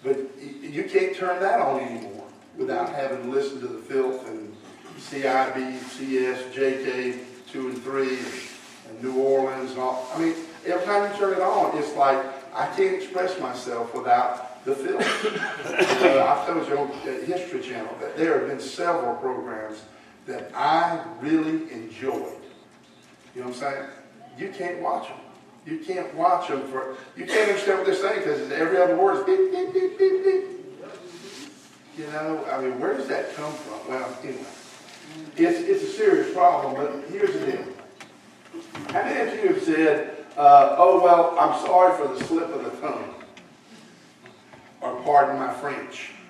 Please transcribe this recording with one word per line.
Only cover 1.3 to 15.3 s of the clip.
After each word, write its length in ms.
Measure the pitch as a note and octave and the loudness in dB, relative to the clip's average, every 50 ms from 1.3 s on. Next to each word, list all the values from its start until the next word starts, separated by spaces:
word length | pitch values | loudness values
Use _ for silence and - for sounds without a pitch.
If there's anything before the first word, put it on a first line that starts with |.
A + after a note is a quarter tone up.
| F3 F3 | 0 0
that 180 | F#3+ G3 F3 F3 | 2 2 2 2
on 220 | - C#3 C3+ B2+ | 2 2 0 -2
anymore 420 | B2 A#2+ A#2 A#2 A2 G2+ G2 - - - - - - - - | -4 -6 -8 -10 -10 -12 -14 -14 -16 -18 -20 -20 -20 -20 -8
without 320 | - - - - - - - | -6 -4 -2 -2 -2 -2 -4
having 320 | - C#3+ C3+ C3+ C3+ B2 A#2+ | -4 -4 -4 -4 -4 -6 -6
to 60 | A#2+ | -2
listen 300 | C3 C#3 C#3+ C#3 C3+ B2 | -2 0 0 -2 -6 -8
to 80 | A#2+ | -8
the 120 | A#2 A2+ G#2+ | -8 -10 -10
filth 460 | - - C3+ C3+ C3 B2+ C3 - - | -10 -2 0 0 0 0 -2 -4 -8
and 280 | - - A2 G#2+ G#2 G#2+ - - - - - - - - | -10 -12 -12 -12 -14 -16 -18 -20 -20 -20 -20 -20 -20 -18
C 300 | C#3 - - C#3+ C#3 C3+ | -18 -16 -10 -8 -4 -2
I 240 | C3+ C3 C3 C3 C3 | 2 2 2 2 2
B 260 | - C3+ B2+ B2+ B2+ | -2 -6 -6 -6 -8
C 480 | B2+ B2 - - - C3+ C3+ C3 C3 B2+ | -10 -12 -14 -12 -10 -6 -2 0 0 0
S, 160 | B2+ B2+ B2+ B2+ - | 0 -2 -4 -8 -10
J 320 | - C3+ C3+ C3 C3 C3 C3 | -4 0 0 0 0 -2 -4
K 360 | C3 B2+ B2+ B2+ B2 B2 B2 - - - - - - | -4 -4 -4 -4 -4 -6 -6 -12 -16 -18 -20 -20 -12
two 160 | - C3+ C3 B2+ | -10 -8 -8 -6
and 140 | B2+ - A#2 | -8 -8 -8
three, 340 | C3 C3+ C3+ C3+ C3 B2+ B2 - - - - - - - - - - - - - - | -6 -2 -2 -2 -2 -2 -4 -6 -8 -10 -12 -12 -14 -16 -18 -20 -20 -20 -20 -18 -18
and 140 | A2 A#2 B2 | -14 -8 -6
New 180 | C3 C3 C3 | -2 0 2
Orleans 500 | C3+ C3+ C3+ C3+ C3+ C3+ C3 B2+ B2+ B2+ | 2 4 4 4 2 0 -2 -6 -8 -8
and 80 | B2+ B2+ | -6 -4
all. 280 | B2+ C3 - - - - - | -4 -2 -2 -4 -6 -8 -4
I 20 | |
mean, 180 | D#3 E3 E3 E3 - - - - - - | -2 0 0 -2 -2 -8 -14 -16 -10 -4
every 200 | - F3+ F3+ - | -2 -2 -2 0
time 260 | G#3 G#3 G3+ G3+ G3+ | 2 2 2 2 0
you 60 | G3+ G3+ | 0 0
turn 140 | G3 F#3+ F#3 | 0 0 2
it 80 | F3+ | 2
on, 360 | F#3 F#3 F#3 G3+ F#3 - - | 2 2 4 4 2 2 0
it's 160 | D3+ D3 - - | -2 -4 -4 2
like, 220 | D3 C#3 C3+ C3+ C3+ C3 - - - - - - | 2 4 4 4 2 0 -4 -8 -12 -14 -12 -6
I 100 | - - - - | -4 -4 -4 2
can't 200 | F#3+ G3 F#3+ F#3 | 2 2 2 2
express 420 | - - - - F#3 F#3 - - - | -2 -6 -6 -4 -2 -2 -2 -2 -4
myself 540 | C#3 C3 B2 - - B2+ A#2+ A#2 A#2 - - | -6 -8 -8 -8 -8 -6 -4 -4 -6 -6 -6
without 720 | - - - - - - - - - - - - - - | -6 2 4 4 4 4 0 -2 -4 -8 -14 -14 -10 -4
the 80 | C3 C#3 | -2 -2
filth. 320 | - - - - - - | -2 0 -2 0 0 0
<coughs> 840 | - - - - G#3+ | 0 0 0 -2 -2